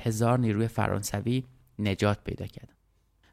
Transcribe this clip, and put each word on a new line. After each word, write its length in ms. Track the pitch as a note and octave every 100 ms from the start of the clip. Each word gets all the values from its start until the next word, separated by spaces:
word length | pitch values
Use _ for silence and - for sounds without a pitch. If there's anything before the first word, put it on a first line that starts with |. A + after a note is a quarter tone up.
هزار 360 | A#2 A2 A#2 B2+
نیروی 280 | A2+ G#2 A2+
فرانسوی 760 | - G#2 G2 G2 G2+ G#2+ B2+ B2+ _ _ -
نجات 440 | G#2 F#2+ G#2 G#2
پیدا 220 | - - -
کردند.» 320 | - - _ _ _ _ _ _